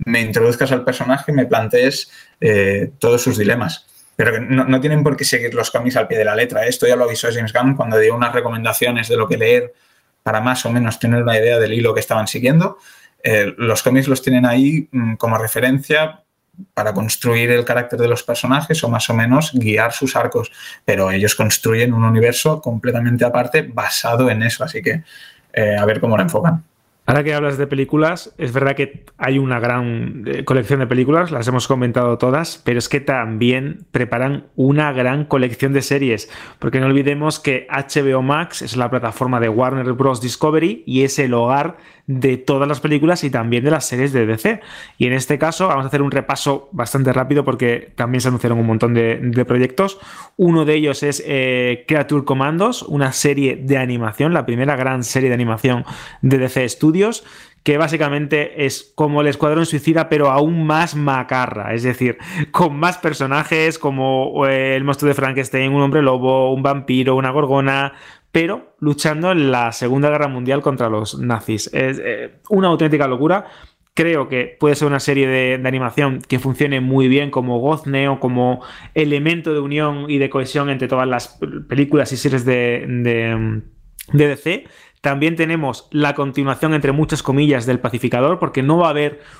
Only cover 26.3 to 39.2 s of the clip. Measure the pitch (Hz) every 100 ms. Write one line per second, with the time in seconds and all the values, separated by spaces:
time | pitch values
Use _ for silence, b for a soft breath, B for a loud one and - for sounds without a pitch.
26.3 | 107 170 165 - _ _ _ - 135 147
27.3 | 147 147 135 139 139 135 151 156 175 -
28.3 | - 143 123 139 139 143 - - - 127
29.3 | 135 135 120 117 123 120 117 117 - 104
30.3 | 139 143 131 117 139 127 127 127 160 175
31.3 | 147 117 127 - 131 123 120 123 120 123
32.3 | 139 165 - - 120 - 143 143 135 113
33.3 | 110 120 127 139 160 - 123 123 117 131
34.3 | 143 - - 135 147 151 131 123 139 147
35.3 | 143 127 113 139 139 131 139 139 110 -
36.3 | B B B - 131 131 139 139 143 151
37.3 | 147 - 131 - 139 135 156 139 131 131
38.3 | 147 170 - 131 127 120 123 117 107